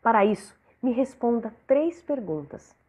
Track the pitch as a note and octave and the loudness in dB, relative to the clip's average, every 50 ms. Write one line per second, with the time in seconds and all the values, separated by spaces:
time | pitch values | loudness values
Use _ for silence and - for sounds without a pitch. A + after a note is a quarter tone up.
0 | _ A#3 A3+ G#3+ G3 G#3+ G#3+ - - - - _ _ _ _ _ - C4 A#3+ A#3 | _ 4 4 4 4 4 2 0 -6 -18 -20 _ _ _ _ _ -4 -2 0 0
1 | C4+ B3 - - - A#3 A#3+ A#3 A3+ A3 A3 - _ - C4+ C#4+ D#4 E4+ E4 - | -2 -4 -4 -4 -2 0 0 0 -4 -6 -12 -14 _ 0 2 2 2 0 -4 -8
2 | _ - D4 C4 G#3+ E3+ D#3+ D3+ C#3+ C#3+ - - - _ _ _ _ | _ -6 -6 -6 -4 -6 -6 -6 -8 -10 -16 -18 -20 _ _ _ _